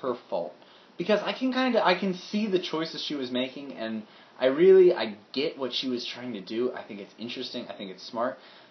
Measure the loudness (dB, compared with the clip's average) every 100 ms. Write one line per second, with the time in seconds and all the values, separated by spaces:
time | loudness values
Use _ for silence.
0 | -6 -6 -6 -6 -6 -10 -20 -20 -16 -6
1 | 0 0 0 -4 -2 0 2 2 4 2
2 | 0 -2 -4 -4 0 0 0 -4 -4 -6
3 | -6 -6 -4 -4 -4 -6 -14 -10 -6 -6
4 | -10 -18 -20 0 2 6 10 10 10 6
5 | 0 -6 -10 -4 -4 -4 -6 -4 -2 -4
6 | -4 -10 -10 -10 -6 -2 -2 -4 -10 -12
7 | -14 -12 -10 -8 -8 -10 -12 -12 -12 -12
8 | -10 -4 -4 -6 -14 -20 -20